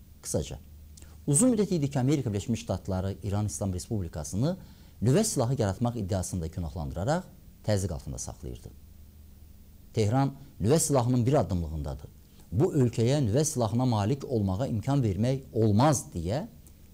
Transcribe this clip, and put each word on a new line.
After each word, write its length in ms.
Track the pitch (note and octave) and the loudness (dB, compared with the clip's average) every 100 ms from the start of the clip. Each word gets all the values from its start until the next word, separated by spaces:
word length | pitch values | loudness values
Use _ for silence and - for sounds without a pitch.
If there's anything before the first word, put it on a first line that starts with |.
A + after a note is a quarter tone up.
| - - | -20 -18
Qısaca, 360 | - - D2 D2 - - - - - - - | -6 -4 -4 -10 -16 -20 -20 -20 -20 -12 0
uzun 260 | C#3+ B3+ | 4 4
müddət 180 | A3 G3+ F3 | 4 2 0
idi 100 | C#3 | 0
ki, 100 | C#3 | 0
Amerika 340 | B2 D3+ A#2+ | 2 2 0
Birləşmiş 320 | G2+ - A2+ - | -2 -2 -4 -2
Ştatları 480 | F#2+ - F#2 F#2+ G2 | -4 -2 -2 -2 -4
İran 220 | G#2 G2+ G#2 | -4 -2 -2
İslam 280 | - G2 | -2 -4
Respublikasını 840 | F#2 - A2 E2+ E2+ D#2 F#2 C#3 F#3 - - - - | -4 -4 -4 -4 -6 -6 -2 0 -2 -10 -20 -20 -2
nüvə 220 | A2 D#3 | 2 4
silahı 320 | A3 D3 A#2+ C3 | 2 0 0 2
yaratmaq 340 | G#2 F#2+ A#2+ A#2 | 0 2 -2 -2
iddiasında 460 | F#2+ F#2+ F2+ F#2+ D#2+ | -2 -2 0 -4 -4
günahlandıraraq 840 | - D#2+ F2+ C#2+ C#2 G#2 E3+ - - - - | -4 -6 -4 -6 -4 0 -2 -2 -16 -20 -10
təzyiq 300 | - G#2 F#2+ | 0 0 0
altında 240 | C#2+ - C2 | -4 -8 -8
saxlayırdı. 540 | - - C2 B1 - - - - - - - - - - - - - | -10 -10 -12 -12 -14 -18 -20 -20 -20 -20 -20 -20 -20 -20 -20 -20 -8
Tehran 400 | - G2+ C3 C#3 - - - | 0 2 2 0 -2 -14 -4
nüvə 180 | G#2 D#3+ | 2 4
silahının 460 | - C#3 A#2+ B2+ A#2 | 4 2 4 2 4
bir 80 | |
addımlığındadır. 760 | C#3+ F2+ F2+ D#2 D#2 C#2+ C#2 - - - - - | 2 2 0 -2 -4 -6 -8 -12 -18 -20 -20 -6
Bu 220 | G2+ F3 | 0 2
ölkəyə 480 | D3+ B2 A#2 A2+ D3 | 4 2 2 2 2
nüvə 220 | A#2 A#2 D#3 | 2 2 0
silahına 400 | B2 A2 A#2 B2+ | 0 0 2 2
malik 400 | A2 G2+ C#3+ - | 2 2 -2 -2
olmağa 420 | A#2+ G2 F#2 C3+ | 0 0 0 -2
imkan 360 | A2+ B2+ C#3+ | -2 0 2
vermək 440 | A2+ F#2 A#2 C3+ - | 2 2 0 0 -2
olmaz 500 | A#2 A2 G#2 D3 C3+ - | 2 4 6 4 2 -2
deyə 340 | F2+ E2 B2+ A3+ - - - - | -6 -4 -4 -6 -14 -20 -20 -20